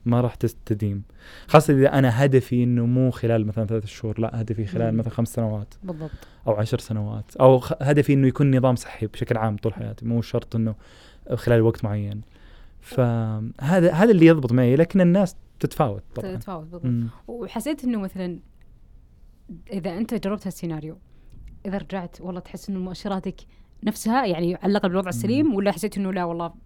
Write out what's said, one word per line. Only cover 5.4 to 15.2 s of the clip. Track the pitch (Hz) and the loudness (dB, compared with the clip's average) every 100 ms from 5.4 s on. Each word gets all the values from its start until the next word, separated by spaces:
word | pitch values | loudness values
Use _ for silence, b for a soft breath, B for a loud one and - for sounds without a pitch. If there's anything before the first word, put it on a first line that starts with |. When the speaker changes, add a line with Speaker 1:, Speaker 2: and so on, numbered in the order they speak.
| 113 107 101 - | -4 -4 -10 -14
Speaker 2:
بالضبط. | 190 156 156 - b b - | -12 -10 -10 -12 b b -2
Speaker 1:
أو | |
عشر | 104 107 123 | 0 0 -2
سنوات، | - 110 104 107 - - | -4 -4 -4 -8 -12 4
أو | 131 131 | 6 6
خ-، | - 131 | 2 -4
هدفي | 131 147 143 | 2 2 4
إنه | 139 135 | 4 2
يكون | - 143 131 | 2 2 4
نظام | 131 120 | 2 0
صحي | - - 110 | -4 -8 -8
بشكل | - 113 113 | -6 -4 -2
عام | 110 104 | -2 -2
طول | 113 | -6
حياتي، | 104 110 113 113 | -6 -10 -8 -4
مو | 117 | -4
شرط | 113 120 - 117 | -2 -4 -4 -2
إنه | 110 104 b b b b - | -2 -4 b b b b -8
خلال | 123 - 117 | -4 2 4
وقت | 113 113 | 4 2
معين. | 113 104 104 104 - b b b b b | -4 -4 -6 -10 -14 b b b b b
فهذا، | - - 120 117 110 107 110 - 135 190 170 | -8 -2 0 0 -2 -4 -8 -6 0 4 4
هذا | 160 226 | 4 6
اللي | 196 165 | 8 8
يضبط | 165 127 | 8 4
معي، | 123 123 135 | 4 4 4
لكن | 165 196 | 4 4
الناس | 180 180 | 4 4